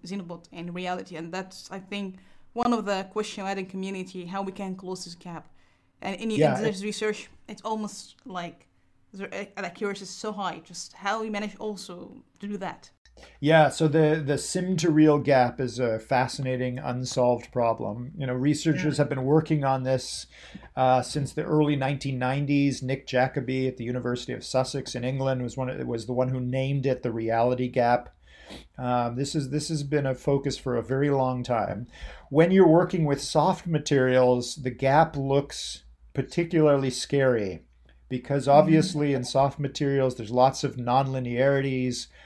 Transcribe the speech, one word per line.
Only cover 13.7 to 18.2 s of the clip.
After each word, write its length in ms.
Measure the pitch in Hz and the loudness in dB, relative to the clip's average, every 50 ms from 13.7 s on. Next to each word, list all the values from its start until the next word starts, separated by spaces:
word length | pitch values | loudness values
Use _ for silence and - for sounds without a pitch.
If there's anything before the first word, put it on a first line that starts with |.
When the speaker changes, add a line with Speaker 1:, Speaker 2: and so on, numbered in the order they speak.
| - - 160 | 4 2 2
Speaker 2:
the, 340 | 156 139 160 156 151 156 160 147 | 4 4 6 4 4 4 2 0
the 140 | 135 147 139 | 0 -2 -2
sim 360 | - - - 185 180 185 185 | -2 -4 -4 -4 -2 -2 0
to 120 | 165 160 175 | 0 2 4
real 300 | 151 156 156 156 147 147 | 6 8 8 8 6 6
gap 400 | 123 135 139 131 123 123 120 - | 4 4 4 6 4 4 0 -2
is 160 | 135 123 110 120 | -6 -6 -4 -2
a 200 | 127 117 110 110 | -2 0 0 -2
fascinating 800 | - - 139 123 131 123 - - 135 131 127 123 127 123 123 131 | -2 0 0 0 0 0 -2 -6 -4 -4 -2 -2 -4 -4 -6 -6
unsolved 720 | 151 131 123 127 127 123 - 131 123 123 123 - - - | -6 -6 -6 -6 -6 -4 0 2 2 2 2 0 -2 -4
problem. 600 | - 127 117 117 113 117 113 104 107 120 123 131 - | -2 0 0 0 0 0 -4 -6 -8 -8 -10 -12 -8
You 80 | - | -6